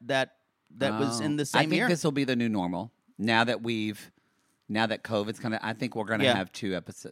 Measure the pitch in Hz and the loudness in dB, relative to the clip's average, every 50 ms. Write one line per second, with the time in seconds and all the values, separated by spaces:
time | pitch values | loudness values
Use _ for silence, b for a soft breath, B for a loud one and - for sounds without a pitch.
0 | 120 117 139 135 131 - _ _ _ _ _ _ _ _ - - 135 - 110 - | -4 -2 0 0 0 -2 _ _ _ _ _ _ _ _ -6 -2 -2 0 0 0
1 | 143 135 117 120 110 151 147 147 147 - - 120 151 156 156 160 233 170 175 156 | 0 -2 -2 -2 -2 0 0 0 -2 2 2 2 4 4 2 2 4 2 2 2
2 | - 160 139 139 139 127 131 120 120 117 107 101 90 87 90 85 98 117 - _ | 2 0 2 2 2 2 2 2 2 2 2 0 0 0 -2 -4 -6 -8 -12 _
3 | _ _ _ - 98 113 113 113 117 117 120 107 113 117 117 110 107 107 104 - | _ _ _ -2 0 4 4 6 6 4 2 -2 -2 -2 -2 -2 -2 -4 -4 -8
4 | - - _ _ _ _ _ _ _ _ _ _ _ - 107 107 113 110 110 - | -12 -20 _ _ _ _ _ _ _ _ _ _ _ -4 0 0 2 2 0 -2
5 | - - 113 104 101 107 113 - - 117 110 - - 107 113 107 127 117 - 113 | -2 -2 0 0 0 -2 -4 -6 -4 -4 -4 -2 -4 -4 -4 -4 -6 -6 -4 -4
6 | 107 98 113 110 135 127 120 98 95 - - - - 98 92 87 82 - - - | -2 -2 0 2 4 4 2 2 0 -4 -6 -6 -4 -4 -4 -4 -6 -8 -14 -16
7 | - - | -16 -18